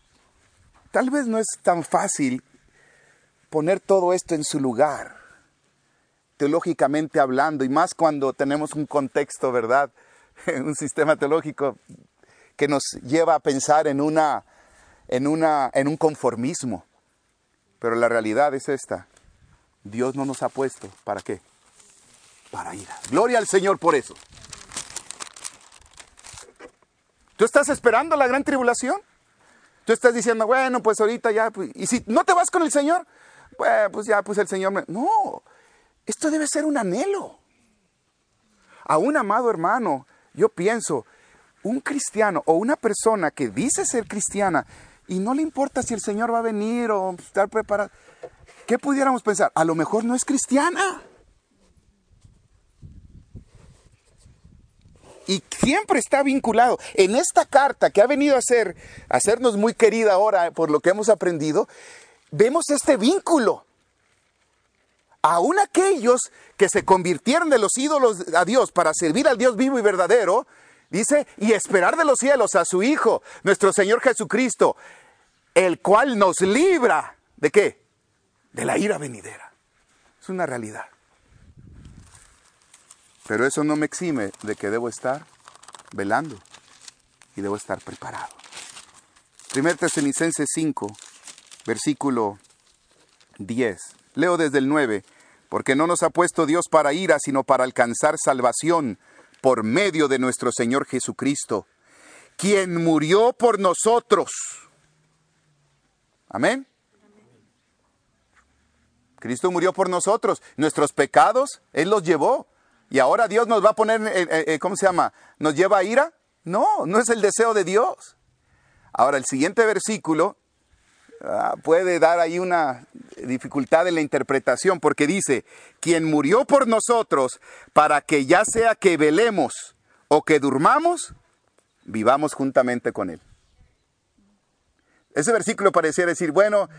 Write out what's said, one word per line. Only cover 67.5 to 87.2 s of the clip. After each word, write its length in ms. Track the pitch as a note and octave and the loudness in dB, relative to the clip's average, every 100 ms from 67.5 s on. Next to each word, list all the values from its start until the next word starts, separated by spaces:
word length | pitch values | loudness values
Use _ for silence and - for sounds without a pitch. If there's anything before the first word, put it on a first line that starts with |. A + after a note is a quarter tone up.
de 80 | B3+ | 2
los 180 | G3 - | 2 -2
ídolos 560 | C#4+ D4+ B3 F#3 F#3 | 0 2 2 0 -2
a 100 | E3 | 0
Dios 280 | F3+ B3+ G3 | 2 2 2
para 200 | - D#3+ | 2 0
servir 340 | D#3 E3+ F#3 D4+ | 0 0 2 2
al 100 | A#3+ | 2
Dios 180 | B3+ G#3+ | 2 2
vivo 220 | C4 C4+ | 0 2
y 60 | |
verdadero, 640 | G#3 F#3 F3 A#3 F#3+ G#3+ - _ _ _ _ | 2 2 2 2 4 0 -2 _ _ _ _
dice, 380 | D#3+ A3 D4 - - | -4 0 0 0 -4
y 160 | G#3+ | 0
esperar 420 | G#3 - F#3 F3+ D#4+ | 0 2 2 2 2
de 100 | D#4 | 2
los 120 | B3+ | 2
cielos 360 | C4 C#4+ G#3 F#3+ | 2 2 4 2
a 100 | E3 | 0
su 160 | F3+ | 0
Hijo, 400 | A3+ D#4 A3+ E3+ - - | 0 2 2 0 -4 -6
nuestro 280 | F3+ F#3+ G3 | 0 2 2
Señor 300 | F3+ G3 A#3 | 2 2 2
Jesucristo, 760 | C4 A#3 A3 G#3+ B3+ - D#3+ - - - _ _ _ _ _ | 2 0 -2 0 0 2 0 0 -12 -20 _ _ _ _ _
el 260 | - F#3 E3 | 2 2 0
cual 380 | - G#3 C#4 A3 | 2 4 4 2
nos 240 | G3 D#3 | 2 2
libra, 760 | F#3+ A3+ F#4 F4 A#3 D#3 - - _ _ | 2 2 2 2 2 0 -2 -14 _ _
¿de 140 | D3+ | 2
qué? 340 | G#3 E3+ - _ _ _ _ _ _ _ | 2 2 -2 _ _ _ _ _ _ _
De 140 | - A#2+ | -8 -4
la 140 | - | -2
ira 180 | G3+ E3+ | -2 -4
venidera. 560 | C#3+ A#2 G2 - - _ _ _ _ _ _ _ | -6 -14 -18 -20 -20 _ _ _ _ _ _ _
Es 80 | - | -12
una 200 | F#3 D#3+ | -6 -6
realidad. 380 | B2 G#2+ G#2 - _ _ _ _ _ - - - - - - - - _ _ _ _ _ _ _ - _ _ - | -6 -10 -14 -18 _ _ _ _ _ -20 -20 -20 -20 -20 -20 -20 -20 _ _ _ _ _ _ _ -20 _ _ -6
Pero 180 | G#2+ C3 | 0 0
eso 180 | - | 0
no 120 | D3+ D3+ | -2 -2
me 100 | D3+ | -4
exime 460 | - F3+ C#3 G2 - | -6 -6 -4 -6 -8
de 140 | G#2+ G#2 | -10 -8
que 160 | G2+ | -4
debo 180 | A2+ A#2+ | -4 -6
estar 360 | - B2+ C#3+ - _ - - - - - | -8 -8 -8 -10 _ -20 -20 -20 -20 -16
velando 440 | G2+ G2 A2+ D#3 G#2 _ - _ _ - _ _ _ | -10 -4 -4 -4 -12 _ -20 _ _ -20 _ _ _